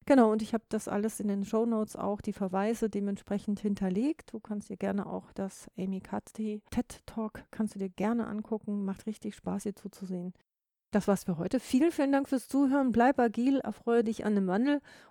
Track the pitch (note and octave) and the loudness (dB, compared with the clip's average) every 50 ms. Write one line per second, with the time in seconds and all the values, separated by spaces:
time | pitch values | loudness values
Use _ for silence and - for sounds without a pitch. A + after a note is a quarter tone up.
0 | _ - C#4+ C4+ A#3 G#3+ G#3+ A3 A3 - - A3 - _ - G#3+ - - A3+ G#3 | _ 6 8 8 8 6 6 2 0 -2 -2 -4 -2 _ -4 -4 -4 -2 -2 -2
1 | G#3 A3 - - G3+ G#3 G3 G3 G3 - - A3 A#3 A#3+ A#3 G#3+ G#3+ G#3+ - - | -2 -2 -4 -4 -4 -2 -2 -2 -2 0 0 0 2 2 0 0 -2 -4 -6 -6
2 | - G3 G#3 G3+ - G#3+ G3 - G3+ F#3 F#3 G3 G3+ A3 A#3 - A3+ G#3+ - G3+ | -4 -4 -4 -4 -4 -6 -4 -4 -4 -2 0 0 0 0 0 0 -2 -2 -2 -2
3 | G3+ G3+ G3+ - - - G3+ G3+ - - G#3 F#3+ - G#3 G3+ F#3+ G3 F#3+ F3+ G3 | -2 -2 -4 -6 -6 -6 -6 -4 -2 -4 -4 -2 -2 -2 -2 0 0 0 0 0
4 | B3 D4 E4 - - - - A3 - - G#3 G#3 - - G3 F#3+ G3 G3 G3 G3+ | 0 0 -2 -4 -8 -12 -14 -14 -10 -8 -8 -8 -8 -10 -8 -4 -2 -2 -2 -2
5 | G3 - F#3 F#3 - - - - G3 F#3+ - - - - _ - F#3 F#3+ F#3+ F#3 | -4 -4 -6 -8 -8 -10 -8 -6 -6 -6 -8 -14 -20 -16 _ -8 -6 -4 -6 -6
6 | - - - G#3 - - - - A3 G#3+ G#3+ G#3 - _ - A#3+ B3 - - - | -8 -8 -8 -8 -8 -10 -10 -8 -6 -6 -6 -8 -10 _ -4 -4 -4 -4 -10 -18
7 | _ - - A3+ A3 G#3+ - - - _ - - A3 G#3 - G3+ F#3+ F#3+ - - | _ -12 -8 -6 -6 -6 -8 -14 -20 _ -6 -4 -4 -4 -2 -6 -6 -8 -4 -2
8 | F#3 G#3+ A#3+ A#3 A3 - G3+ G#3+ G#3+ - A3+ G#3 - - G#3 G3+ G3 F#3+ G3 - | 0 0 0 0 -2 -4 -6 -8 -6 -6 -6 -6 -4 -6 -4 -4 -4 -4 -6 -6
9 | - A3 G#3 - - G#3 - - - F#3 F#3 G3+ - G#3 G3 - - G3 - - | -8 -10 -10 -8 -10 -10 -10 -8 -6 -6 -6 -4 -4 -6 -8 -8 -14 -16 -12 -12
10 | G3+ F3+ F#3 F3+ F3 F#3 - _ _ _ _ _ _ _ _ _ _ _ - G#3 | -10 -8 -8 -6 -6 -8 -10 _ _ _ _ _ _ _ _ _ _ _ 0 0
11 | - - G3 F#3 - - F3 D3+ E3+ F#3+ - B3 - - - B3+ D4+ E4+ - - | 4 4 2 2 2 -2 -2 -2 0 0 0 -2 0 2 4 4 4 4 4 2
12 | C#4 C#4 C#4 C#4 C#4 - C#4 B3 - - - C4+ C#4+ C4 C4+ C#4+ C4+ B3+ G#3 A3+ | 2 4 4 2 2 2 0 -2 -2 0 2 2 4 4 4 4 2 4 4 6
13 | A#3 C4 C#4+ - B3 A#3 G#3 A#3 A#3+ C4+ C#4 C4 - G#3+ G#3 - - A#3 A#3 A#3 | 6 6 6 4 2 2 2 2 2 2 2 2 0 -4 -8 -6 -2 2 2 2
14 | A3+ A3 G#3+ - - G#3+ G#3+ G3+ F#3+ F3+ F3+ G#3 B3+ C#4+ D4 C#4+ - - - - | 2 2 -2 -2 0 0 2 2 2 2 2 2 2 2 2 0 -2 -8 -20 -20
15 | - - | -20 -12